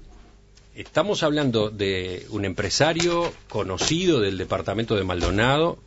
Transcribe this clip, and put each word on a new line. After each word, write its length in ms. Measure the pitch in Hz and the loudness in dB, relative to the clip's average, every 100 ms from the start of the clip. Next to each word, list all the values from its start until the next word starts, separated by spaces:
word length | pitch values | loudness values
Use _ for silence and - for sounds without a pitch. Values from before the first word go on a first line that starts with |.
| - - - - - - - 110 | -12 -20 -20 -20 -20 -20 -20 -18
estamos 480 | - 147 196 180 | -4 -2 0 0
hablando 460 | 156 151 143 113 107 | 0 2 2 2 0
de 560 | 104 98 95 92 90 - | 0 -2 -2 -4 -8 -8
un 160 | 107 98 | -4 -4
empresario 880 | 90 98 - 151 165 170 170 170 - - | -2 -2 2 2 2 0 0 -2 -6 -8
conocido 720 | 107 92 90 - 165 185 139 | -6 -4 -2 0 2 4 4
del 180 | 98 95 | 2 0
departamento 580 | 87 95 95 101 117 107 | -2 -2 -2 -2 0 0
de 80 | |
Maldonado, 760 | 92 87 85 98 123 147 104 - | 0 0 0 2 2 2 0 -2